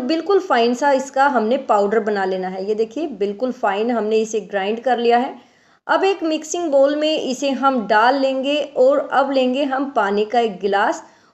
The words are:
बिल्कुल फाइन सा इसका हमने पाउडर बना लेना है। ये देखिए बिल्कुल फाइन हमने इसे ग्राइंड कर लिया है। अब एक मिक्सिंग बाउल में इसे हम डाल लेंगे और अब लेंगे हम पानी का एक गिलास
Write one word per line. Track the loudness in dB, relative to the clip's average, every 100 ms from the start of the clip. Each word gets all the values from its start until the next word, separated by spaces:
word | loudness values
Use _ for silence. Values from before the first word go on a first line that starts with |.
बिल्कुल | -2 -2 2 0
फाइन | 2 2 2 2
सा | 2
इसका | 2 0 0 2
हमने | 2 0 0 2
पाउडर | 2 2 0
बना | 0 -2 -2
लेना | -4 -4
है। | -6 -4
ये | -2
देखिए | -4 -4 -8 -4
बिल्कुल | -6 -2 -6
फाइन | -2 -2 0 0
हमने | -2 0 0
इसे | 0 -4
ग्राइंड | -4 -4 -4 -2
कर | 0 0
लिया | 4 2
है। | 2 -6 -20 _ _ _ -2
अब | 2
एक | 2 0
मिक्सिंग | -2 -4 -4 -6 0
बाउल | 4 4 2
में | 0 0
इसे | -2 -4 -4
हम | 0 0 0 2
डाल | 4 4 2
लेंगे | 0 -2 -2 -2 -2 2
और | 4 2 0
अब | 0 2
लेंगे | 2 0 0
हम | -2 -2 -2 -2
पानी | 0 0 0
का | 0
एक | -2 -2
गिलास | -2 0 0 -2 -10 _ _